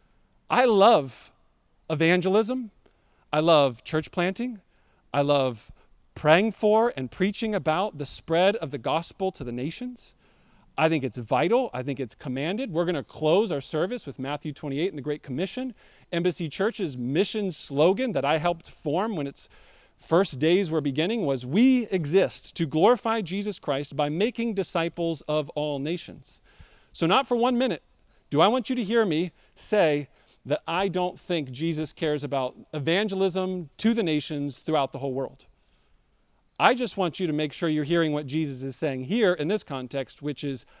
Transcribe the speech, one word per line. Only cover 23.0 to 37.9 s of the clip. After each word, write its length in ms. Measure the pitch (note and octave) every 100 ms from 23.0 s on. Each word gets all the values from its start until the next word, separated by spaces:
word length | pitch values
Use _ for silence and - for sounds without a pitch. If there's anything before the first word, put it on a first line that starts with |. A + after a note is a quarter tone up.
| A3+ A3+
Jesus 380 | E3 G3 G#3 G3
Christ 360 | - C#3 D3 C#3
by 140 | D3
making 460 | D#3+ A3 A#3 A#3 G3
disciples 640 | F3+ F3 E3+ - E3+ D#3+
of 280 | - D3+ C#3+
all 280 | - D3+ C#3+
nations." 640 | D3 F3 - - - - _ _ - _ _
So 140 | - E3
not 220 | A#3 C4+
for 80 | A#3+
one 220 | A#3+ A#3+
minute 260 | B3+ E3+ _ _ _ _ -
do 120 | C#3+
I 60 | F#3+
want 220 | B3+ A#3
you 60 | B3+
to 80 |
hear 220 | F#3+ A#3 G#3+
me 260 | D#3 F3 _ _ _
say 540 | - G#3 E3 D3 C#3+ _ _ _ B2
that 160 | C#3+ -
I 200 | E3+ G3+
don't 320 | F3 F3+ E3+
think 320 | - E3+ C3
Jesus 420 | B2+ E3 D#3 D#3
cares 300 | - D#3+ D3+
about 320 | C3+ C#3 B2+ - -
evangelism 960 | D#3 C#3+ F3+ G#3+ F#3+ F#3+ F3 F#3 F#3 D#3 -
to 160 | A3
the 100 | A#3
nations 540 | F3 D3+ - D3 C#3+ B2+
throughout 340 | - D#3 C3+
the 80 | B2
whole 140 | C#3
world. 320 | C3 C3 - - _ _ _ _ _ _ _ _ _ _ -
I 140 | E3+
just 240 | B3 B3 -
want 220 | F3 -
you 80 | F3
to 60 |
make 200 | D3 D3+
sure 160 | - E3+
you're 140 | D3+
hearing 280 | C#3+